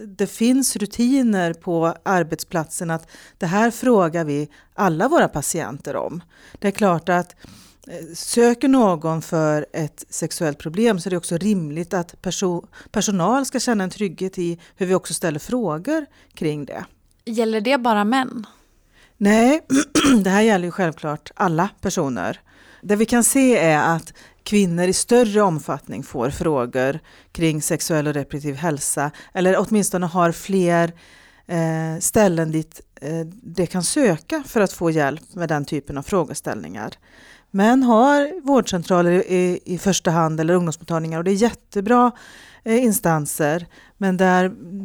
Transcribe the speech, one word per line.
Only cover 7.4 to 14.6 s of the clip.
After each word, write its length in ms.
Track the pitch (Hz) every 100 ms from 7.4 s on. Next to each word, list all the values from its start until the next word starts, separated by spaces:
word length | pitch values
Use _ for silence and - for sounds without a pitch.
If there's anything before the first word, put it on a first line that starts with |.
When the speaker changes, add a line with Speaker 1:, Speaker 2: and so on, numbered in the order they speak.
| - - - _ -
Speaker 1:
eh, 280 | 170 165 165
söker 520 | - 240 233 240 277
någon 540 | 262 214 165 160 160
för 440 | - 165 156 151 -
ett 320 | - 151 - -
sexuellt 480 | - 160 - 160 147
problem 400 | 160 170 233 190
så 100 | 185
är 20 |
det 60 | 180
också 200 | 196 170
rimligt 560 | 196 196 156 151 170
att 280 | 185 170 -
perso-, 460 | 185 - 185 175 - - -
personal 540 | 220 202 196 175 262 262
ska 140 | 254
känna 240 | - 220
en 60 | 185
trygghet 480 | - 202 151 185 185
i 220 | 170 170